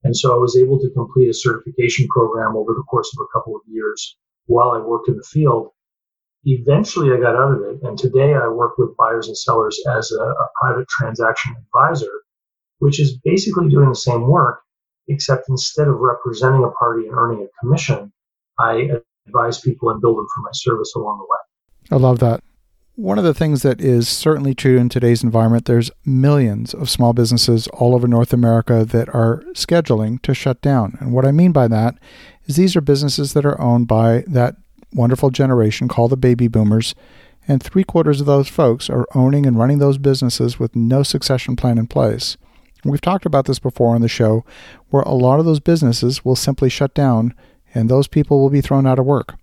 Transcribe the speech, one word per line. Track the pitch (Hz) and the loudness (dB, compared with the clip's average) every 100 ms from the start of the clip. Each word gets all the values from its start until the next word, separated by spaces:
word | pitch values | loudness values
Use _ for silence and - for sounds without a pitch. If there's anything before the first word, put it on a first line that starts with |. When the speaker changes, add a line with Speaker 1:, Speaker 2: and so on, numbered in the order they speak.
Speaker 1:
And | 131 120 | -4 -2
so | 131 | 0
I | 120 | 2
was | 123 127 | 2 2
able | 127 139 | 2 0
to | 135 | -2
complete | 123 113 131 120 | -6 -4 0 0
a | |
certification | 110 123 113 - 120 120 - 110 | 0 -4 -4 -8 -4 -4 -2 -2
program | 113 113 113 110 110 | 0 -2 -2 -4 -4
over | 110 | -4
the | 113 - | -6 -4
course | 127 - 143 | -6 -6 -10
of | |
a | - - | -8 -8
couple | - 107 | -8 -14
of | 113 | _
years | 110 107 - - _ _ _ - | -10 -8 -8 -14 _ _ _ -2
while | 120 120 | 0 0
I | 117 | -2
worked | 113 113 - | -4 -4 -4
in | 110 | -6
the | |
field. | - 156 147 117 - _ _ _ _ _ _ _ 143 | -6 0 0 0 -4 _ _ _ _ _ _ _ -4
Eventually, | 127 120 151 214 - 143 | -2 2 0 0 0 0
I | 123 | 2
got | 120 120 | 2 2
out | 139 | 0
of | 127 | 0
it. | - - | -4 -10
And | 120 110 | -10 -4
today | 127 131 139 143 | 0 2 2 2
I | 117 | -2
work | 117 117 - | -2 -4 -2
with | 117 - | -4 0
buyers | 113 113 110 | -2 0 -6
and | 104 | -8
sellers | - 113 107 - - 120 | -2 0 0 -4 -4 -4
as | 113 | -4
a, | 110 | -6
a | 117 - - - | -4 -4 -6 -4
private | 131 120 127 | -2 -2 -6
transaction | - 113 113 113 113 - 120 | -6 -6 -2 -2 -2 -8 -12
advisor, | - - 147 160 107 - _ _ _ _ _ _ | -4 0 2 0 -6 -12 _ _ _ _ _ _
which | 143 139 | 0 2
is | 139 - | -2 -2
basically | 147 190 202 185 165 | -2 0 0 -2 2
doing | 143 139 | 4 4
the | 127 | 2
same | - 120 123 | -4 -2 2
work, | 170 123 - _ _ _ _ - | 2 2 -2 _ _ _ _ -8
except | 143 - 131 - | -6 -2 -4 -2
instead | 127 - - 147 | -6 -4 -2 0
of | 120 | 2
representing | 123 120 127 110 131 135 | 0 -2 -6 -2 2 2
a | 120 | 2
party | - 117 117 110 | 0 -2 -2 -4
and | 120 | -2
earning | 117 110 98 | -2 -4 -10
a | - | -8
commission, | 120 147 - 113 101 _ _ _ _ - | -2 -2 -2 -6 -6 _ _ _ _ -4
I | 117 113 127 117 _ _ _ | -2 0 -2 -4 _ _ _
advise | 120 117 117 | -2 -2 -4
people | 131 117 117 | -6 -2 -4
and | 107 | 0
bill | 113 110 | 0 -2
them | 104 - | -4 -10
for | |
my | - | -10
service | - - 113 104 113 | -8 -4 -4 -6 -8
along | 107 104 | -8 -10
the | |
way. | - - - _ _ _ _ 139 | -6 -8 -8 _ _ _ _ 2
Speaker 2:
I | |
love | 127 123 | 2 2
that. | 120 117 _ _ _ _ _ | 0 0 _ _ _ _ _
One | - 190 202 | -10 -4 0
of | |
the | 170 | 0
things | 147 160 143 | 0 0 0
that | 139 127 | 0 0
is | 135 123 117 | 2 2 0
certainly | - 160 151 139 | -2 0 0 -2
true | 131 135 127 | 0 2 4
in | 123 | 2
today's | 127 120 117 | 0 2 2
environment, | 120 113 113 117 117 | 2 2 2 2 2
there's | 117 117 _ - | 0 0 _ -2
millions | 131 139 147 123 104 117 - | 2 4 2 2 -2 -8 -8
of | 135 | -8
small | - 120 | 2 2
businesses | 120 117 120 - 117 - | 4 2 2 2 0 0
all | - 123 123 | -2 2 2
over | 120 | 2
North | 117 117 | 2 2
America | 123 117 113 - 117 110 | 2 4 2 2 0 2
that | 117 113 | 0 0
are | 123 113 120 320 | 0 0 0 -6
scheduling | 370 - 170 160 110 107 123 | -10 0 0 2 0 0 -4
to | - 131 | -4 -2
shut | 139 123 | -2 -2
down. | 143 135 117 - | 0 0 0 -6
And | 135 | -4
what | 120 135 | 0 2
I | |
mean | 147 180 | 4 4
by | 147 120 | 4 2
that | 110 113 - - - - _ - | 2 0 -4 -20 -20 -20 _ -4
is | 143 | 0
these | 190 175 | 2 2
are | |
businesses | 143 143 143 139 139 | 2 0 0 -2 -2
that | 151 143 | 0 0
are | 143 | 0
owned | 123 120 117 | 0 2 2
by | 110 113 117 - | 2 2 2 0
that | 131 120 - _ _ _ | 0 0 -2 _ _ _
wonderful | - 120 127 139 | 0 0 2 0
generation | 127 135 123 110 - 127 | 2 2 4 2 0 -4
called | - 120 | 0 0
the | 131 | 2
baby | 127 120 120 | 2 2 2
boomers, | 113 107 107 113 - _ - - _ - | 2 2 2 0 -10 _ -20 -20 _ -2
and | 139 | -2
three | - 185 | 0 -2
quarters | 190 165 156 143 | 0 0 2 0
of | 143 | 2
those | 139 139 | 2 2
folks | - 139 117 - | 2 2 2 -2
are | 123 123 | -4 -2
owning | 135 127 143 139 | 2 2 2 2
and | 117 | 2
running | 120 143 | 2 2
those | 143 139 | 2 2
businesses | 139 135 123 - 120 123 | 0 0 -2 -2 -4 -2
with | 117 | -4
no | 120 117 131 | -2 0 0
succession | 139 - - 131 - 123 | 0 -2 -2 -4 -2 -4
plan | 127 117 | 0 0
in | 113 | 0
place. | 143 120 104 - - _ _ _ _ | 0 0 -2 -8 -12 _ _ _ _
And | - | -4
we've | 143 | -2
talked | - 190 180 | -2 -2 0
about | 143 | 0
this | 135 135 | 0 -2
before | 131 - 117 | -4 0 2
on | 117 | 2
the | 113 | 0
show, | - 110 110 - - - - _ | 2 2 2 -2 -20 -20 -20 _
where | 139 | -2
a | - | 0
lot | 127 123 139 | 2 4 4
of | 165 | 2
those | 151 | 0
businesses | 156 170 139 117 120 131 | 2 2 2 2 -2 -2
will | 127 131 | -2 0
simply | - 135 131 | -2 0 -2
shut | - 139 | 0 -4
down, | - 139 117 117 - _ _ _ | 0 2 2 0 -6 _ _ _
and | 120 113 | -2 2
those | 131 139 | 2 2
people | 156 143 143 | 0 2 2
will | 135 | 4
be | 143 | 2
thrown | - 139 135 | 0 2 2
out | 131 | 2
of | 131 | 2
work | 139 - - | 0 -2 -16